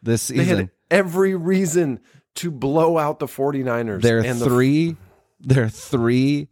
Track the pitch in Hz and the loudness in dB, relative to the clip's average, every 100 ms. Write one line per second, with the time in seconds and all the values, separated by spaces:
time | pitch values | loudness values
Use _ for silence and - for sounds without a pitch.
0 | 110 113 - 127 170 170 95 _ _ 180 | 0 -2 -2 0 0 0 -2 _ _ 0
1 | 185 170 190 190 165 190 190 160 160 120 | 0 0 0 0 0 0 2 0 0 -4
2 | _ _ _ - 170 143 131 151 165 165 | _ _ _ -10 -10 -4 -2 2 2 2
3 | 151 156 139 - 139 135 127 117 117 98 | -2 -4 -8 -4 -2 -2 -2 -2 -2 0
4 | 113 113 117 120 120 123 127 147 165 160 | 2 2 0 0 0 2 4 2 0 -4
5 | - _ _ _ 127 135 110 - - 131 | -16 _ _ _ 0 2 2 -4 -6 -2
6 | 117 123 135 147 147 | 0 2 0 -2 -6